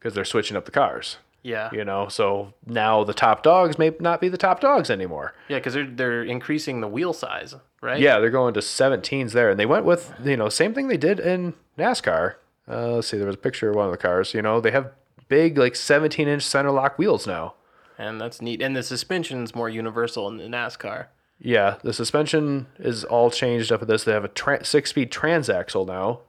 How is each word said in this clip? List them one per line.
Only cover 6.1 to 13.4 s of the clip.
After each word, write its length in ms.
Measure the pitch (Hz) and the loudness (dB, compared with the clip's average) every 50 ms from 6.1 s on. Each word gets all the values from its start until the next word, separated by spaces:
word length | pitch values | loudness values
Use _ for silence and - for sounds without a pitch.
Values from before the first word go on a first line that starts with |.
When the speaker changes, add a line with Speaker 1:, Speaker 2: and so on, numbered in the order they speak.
| 120 117 117 | -2 -2 -4
Speaker 2:
increasing 560 | 117 120 123 117 - 151 151 151 147 131 117 | -4 -6 -6 -4 -4 -4 -4 -2 -4 -6 -6
the 80 | 110 104 | -6 -6
wheel 240 | 107 131 175 180 | -4 -4 -4 -4
size, 420 | - - - - - - - - 139 135 _ _ _ _ | -4 -6 -8 -8 -8 -10 -10 -14 -18 -20 _ _ _ _
right? 200 | - 120 127 147 | -6 -4 2 4
Speaker 1:
Yeah, 180 | 143 147 120 104 | 6 6 6 6
they're 120 | 110 117 | 4 4
going 240 | 123 131 127 120 107 | 4 2 2 2 0
to 60 | 107 | -2
seventeens 680 | - - - - 131 135 135 98 - - 139 139 127 110 | -4 -4 0 2 2 2 2 0 -2 -4 -4 -4 -4 0
there. 180 | 107 120 120 107 | 2 4 4 4
And 100 | 98 101 | 4 2
they 60 | 104 | 2
went 180 | 117 156 208 156 | 2 2 2 4
with, 280 | 165 175 170 - - - - 123 | 2 2 2 0 -12 -16 -6 -2
you 120 | 143 135 | -2 0
know, 120 | 117 107 107 | 0 0 -2
same 260 | - - 160 214 220 | 2 2 0 0 0
thing 140 | 277 277 262 | -4 -2 -2
they 80 | 226 | -2
did 240 | 147 147 170 208 180 | 0 2 0 0 0
in 340 | - 175 185 185 180 175 - - _ _ _ - | 0 -2 -2 -2 -4 -6 -8 -10 _ _ _ -2
nascar. 560 | 165 233 247 - - - 85 80 - - - - _ _ _ _ _ - | -2 0 0 0 0 0 0 2 0 -2 -4 -8 _ _ _ _ _ -10
Uh, 260 | 117 117 117 117 120 | -8 -4 -2 -2 -2
let's 120 | 117 113 - | -2 -2 -4
see, 80 | - | -4
there 120 | 104 101 98 | -4 -4 -4
was 80 | 98 | -4
a 20 | |
picture 320 | - | -4